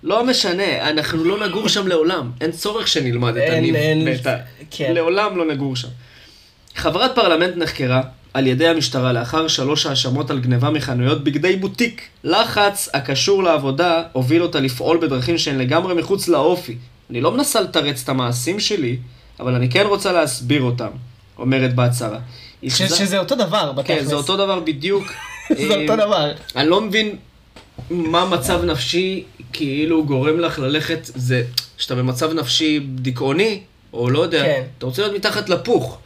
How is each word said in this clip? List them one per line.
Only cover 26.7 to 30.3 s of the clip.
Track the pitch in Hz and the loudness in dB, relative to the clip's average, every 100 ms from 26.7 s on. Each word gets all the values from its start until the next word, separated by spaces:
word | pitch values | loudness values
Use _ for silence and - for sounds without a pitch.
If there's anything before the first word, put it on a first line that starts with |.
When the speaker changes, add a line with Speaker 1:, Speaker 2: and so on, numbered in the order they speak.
| 180 | 4
Speaker 1:
מבין | 220 208 214 196 - _ - - - - - | 2 0 0 -4 -16 _ -20 -20 -20 -18 -8
מה | 175 160 170 185 | -4 0 2 2
מצב | 175 - 175 | 0 0 0
נפשי | 175 131 - 170 185 190 - - - | 0 -2 -2 0 0 -4 -10 -20 -14
כאילו | - 147 139 156 160 151 | -6 -4 -2 2 2 2
גורם | 135 143 | 0 2